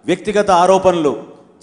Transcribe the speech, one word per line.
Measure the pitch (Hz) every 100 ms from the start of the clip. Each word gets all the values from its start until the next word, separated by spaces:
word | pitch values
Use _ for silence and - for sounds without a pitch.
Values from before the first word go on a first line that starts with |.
| 113
వ్యక్తిగత | 180 - 202 196
ఆరోపణలు, | 175 185 190 185 175 147 104 - - _ _